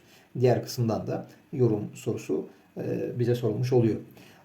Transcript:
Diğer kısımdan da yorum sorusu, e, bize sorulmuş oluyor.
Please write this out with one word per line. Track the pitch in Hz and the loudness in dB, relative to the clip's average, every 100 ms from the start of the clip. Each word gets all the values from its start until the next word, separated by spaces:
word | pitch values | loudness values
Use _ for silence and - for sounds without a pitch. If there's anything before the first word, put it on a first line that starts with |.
| - - _ 127 | -20 -20 _ 2
Diğer | 123 - | 4 4
kısımdan | - - 113 101 - | 0 -2 0 -2 -4
da | - - - _ | -6 -8 -18 _
yorum | 135 117 104 - | 2 2 2 -4
sorusu, | - - 101 - - - - _ 180 | -8 -6 -4 -4 -4 -6 -14 _ -10
e, | 127 117 107 120 | -6 -4 -4 -2
bize | 117 123 | 0 2
sorulmuş | 113 110 127 | 0 0 2
oluyor. | 127 110 98 - - - - | 4 4 2 -6 -20 -20 -20